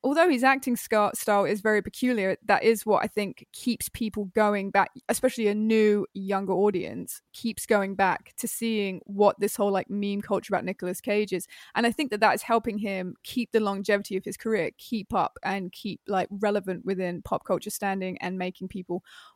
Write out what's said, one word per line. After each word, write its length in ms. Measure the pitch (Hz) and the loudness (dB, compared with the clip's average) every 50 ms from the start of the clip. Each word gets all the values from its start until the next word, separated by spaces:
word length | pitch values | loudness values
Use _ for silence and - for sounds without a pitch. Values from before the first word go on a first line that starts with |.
although 260 | - 269 302 330 349 359 | -2 0 4 4 4 4
his 140 | 269 233 | 4 4
acting 320 | 262 269 269 269 - 254 240 | 4 4 4 2 0 -2 -2
scar-, 380 | - - - 220 214 208 - - | -2 -2 0 2 2 2 2 0
style 300 | - - 214 208 202 190 | -2 0 2 4 4 4
is 160 | 151 214 196 | 2 0 0
very 200 | 208 214 214 208 | 2 2 2 2
peculiar, 580 | - - - - 254 254 247 214 190 190 - - | 0 -2 -4 -2 0 0 2 2 0 0 -2 -2
that 220 | - - 196 - - | 0 2 2 4 6
is 200 | 226 226 202 - | 4 4 4 2
what 200 | 214 196 - - | 2 2 2 2
I 20 | |
think 400 | 214 - 208 202 185 - - - _ | 0 -2 -4 -4 -4 -6 -12 -18 _
keeps 360 | - - - 247 226 - - - | -12 -6 -4 -2 -2 -2 -4 -8
people 440 | - - 226 208 - 214 202 180 - | -6 -6 -6 -4 -4 -4 -4 -2 2
going 380 | 220 214 208 208 196 196 196 | 2 4 4 2 0 -2 0
back, 180 | - 196 185 - - - - - | 2 2 2 0 -2 -8 -4 -4
especially 380 | 226 - - 254 - 240 220 | 0 2 2 0 2 2 0
a 80 | 202 208 | 0 2
new, 540 | 214 220 220 220 220 214 214 208 208 - - | 2 2 4 4 6 6 6 4 2 0 -4
younger 420 | - 196 190 196 196 190 202 185 185 | -6 -8 -4 -2 -2 -2 0 0 2
audience, 680 | 185 202 208 185 170 - - - - - - - - _ _ | 2 2 2 2 0 -4 -6 -8 -10 -10 -10 -12 -14 _ _
keeps 340 | - - - 226 - - - | -12 -8 -6 -6 -6 -4 0
going 280 | - 214 202 196 196 196 | 2 2 2 2 0 0
back 380 | 196 196 185 160 - _ - _ - | 2 2 2 2 0 _ -14 _ -8
to 100 | 240 - | -8 -6
seeing 520 | - - 226 226 220 208 202 190 185 - - | -6 -4 -2 0 0 0 0 -2 -4 -6 -10
what 340 | - 202 202 208 202 - - | -4 2 4 4 4 4 4
this 160 | 202 214 - | -2 -2 0
whole, 160 | - 202 202 | 0 0 2
like, 180 | 196 - - - | 2 0 -2 -2
meme 340 | 202 202 202 202 202 202 | -4 -4 -2 -2 -2 -2
culture 300 | - - 202 180 - - | -2 -2 -2 -2 -2 0
about 120 | 190 - - | -2 -2 -2
Nicolas 360 | 185 - - 185 180 175 - | -4 -6 -6 -6 -6 -6 -4
Cage 320 | - - 202 214 208 - | -2 -2 0 0 0 0
is. 140 | 190 170 - - - - - - - | -2 -6 -6 -8 -16 -20 -14 -6 -2
And 100 | - 240 | 0 0
I 60 | 233 | 0
think 180 | 226 - 294 - | 0 0 -4 -2
that 80 | 208 202 | 0 2
that 160 | 220 196 131 | 4 4 2
is 80 | - | 2
helping 360 | - - 233 226 - 240 202 208 | 0 0 0 0 0 -2 -4 -4
him 360 | 220 196 196 185 180 180 - - | -4 -4 -4 -4 -6 -8 -10 -14
keep 300 | - - - 247 226 - | -12 -8 -4 -4 -2 0
the 80 | - 220 | 2 2
longevity 560 | 214 196 196 196 196 220 202 202 202 - 190 | 2 2 -2 -2 0 0 0 0 0 -2 -6
of 80 | 190 - | -6 -6
his 120 | 202 - | -8 -10
career, 360 | - - 220 220 190 160 - - | -6 -4 -2 0 0 0 -2 -6
keep 380 | - - - 233 208 190 - 220 | -10 -10 -6 -6 -6 -4 -2 0
up 240 | 185 - - - - - | 0 0 -2 -4 -6 -6
and 260 | 190 196 196 180 - | -4 -4 -4 -6 -8
keep, 300 | - - - 196 - - _ - | -10 -10 -10 -8 -8 -8 _ -2
like, 180 | 202 185 - - | -2 -2 -2 -2
relevant 520 | 202 196 214 202 208 202 196 190 180 170 - | -4 -2 0 0 0 0 -2 -4 -6 -6 -4
within 380 | 185 196 185 185 175 175 160 | -4 -4 -2 -4 -4 -6 -6
pop 220 | - - - - - | -6 -4 -6 -4 -2
culture 260 | - 185 - - 208 | -2 -2 -2 -2 -6
standing 480 | - - 208 196 190 196 185 185 180 - | -8 -4 -4 -4 -2 -2 -4 -6 -6 -6
and 200 | - 180 185 185 | -6 -6 -6 -4
making 280 | 180 185 - - 185 | -6 -6 -8 -10 -12
people 380 | 185 - 190 180 - 175 190 - - - - - - _ | -10 -10 -10 -8 -6 -6 -8 -8 -12 -20 -20 -20 -20 _